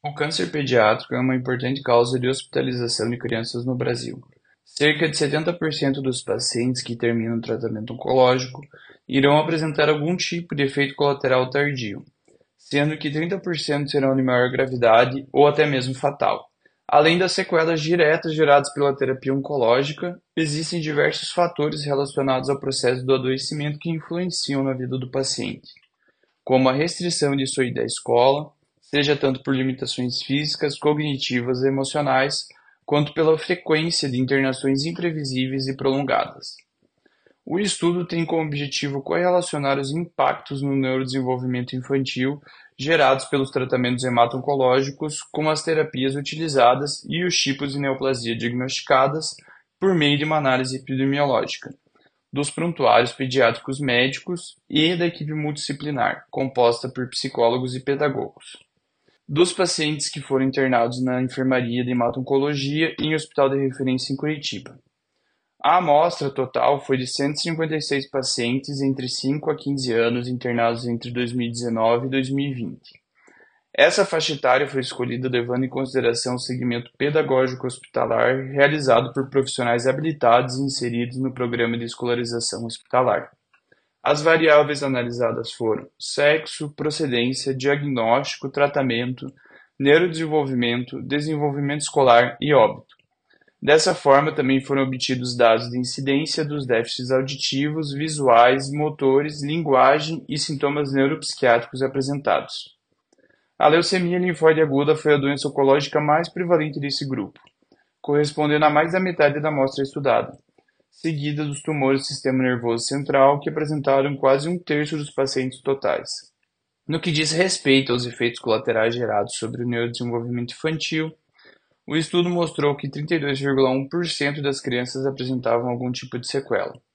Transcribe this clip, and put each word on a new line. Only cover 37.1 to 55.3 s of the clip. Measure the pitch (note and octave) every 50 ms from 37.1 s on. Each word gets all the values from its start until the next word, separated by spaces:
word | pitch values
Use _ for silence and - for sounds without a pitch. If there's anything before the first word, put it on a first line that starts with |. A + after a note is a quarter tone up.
| _ _ _ _ _ _ _
O | - D#3 F#3
estudo | G#3 G3 - - E3 E3+ F3 F3 F3
tem | - E3+ E3+ E3
como | D3+ D#3+ E3 D#3
objetivo | D3+ C#3+ C#3+ C#3+ C#3 C3+ - D3+ C#3+ C#3 C#3
correlacionar | C3+ - E3+ E3+ F3 F3+ F3+ F3+ F3 - - D3 C#3 C#3 C#3 C#3
os | C#3 C3+
impactos | D3 E3+ F3 E3+ _ - C3+ C#3 C#3 - - - C#3+ C3+
no | C#3 C#3+ C3+
neurodesenvolvimento | C#3 C3 C3 C3 C3 C3 B2+ B2+ C3+ B2+ B2+ B2+ B2 B2+ B2+ B2 B2 B2 B2 -
infantil | B2+ B2+ - C#3 C#3 C3+ B2+ - B2+ B2+ C3+ D3 C#3+ _ - - - - _ _ -
gerados | C3+ D3 E3 D#3 C#3+ C3 C3+ C3 -
pelos | - - C3+ C3+ C3
tratamentos | - C3+ B2+ B2+ C3 B2+ B2+ B2 B2+ A#2+ B2+
hemato-oncológicos | B2+ A#2+ A#2 A#2 A#2 C3+ C3 B2 C#3+ C#3+ C3+ C3 B2+ B2+ C3+ C3+ C#3 C#3 _ D#3 D3+ D3+ - - _
com | - D#3 D#3 D#3
as | D#3 D3+ -
terapias | E3 D#3+ D#3 D3+ D3+ - B2+ C3 C3+ C3+
utilizadas | C#3+ C#3 - D#3 D#3 E3 D#3+ C#3 C3+ A#2+ A#2+ B2+ C3+ C#3+ D3 - - - -
e | D3+ E3+ F3+
os | F3+ E3+
tipos | - - C#3 C3+ C3+ C#3+ C#3
de | C3+ C#3+
neoplasia | C#3 C#3 C3 C3+ C3+ C3+ C3 A#2+ A#2 A2+ A#2 A#2
diagnosticadas | A2+ A#2+ A#2+ B2 B2+ C3+ C3 - - - C#3+ C3 C3+ C#3+ C#3+ D#3+ D#3 - - - _ - - _ _ _ _ _
por | F#3 G3 F#3
meio | E3 D3+ C#3+ C#3+
de | C#3
uma | D3+ D#3 D#3
análise | D3+ C#3+ C3 B2+ B2+ C3 B2+ C3
epidemiológica, | C3+ - - C3+ C3 C3+ C#3 C#3 C#3+ D3 C#3 B2 A2 G#2+ - - - - - - _ _ _ _ _ _ _ _ _ _ _
dos | - C#3 D3 -
prontuários | - - E3 F3 E3 - C3+ A2+ A2 A2+ A#2+ A#2+
pediátricos | - - C3+ C3 B2+ C3+ B2 A#2 A#2 - - - C3+ C#3
médicos | D3 C3 A#2+ A#2+ B2+ C3+ C#3 - - - F3+ E3+ - - - _ _ _
e | - D3 D#3 E3 F#3
da | E3+ F3
equipe | E3+ E3 - D3+ D3+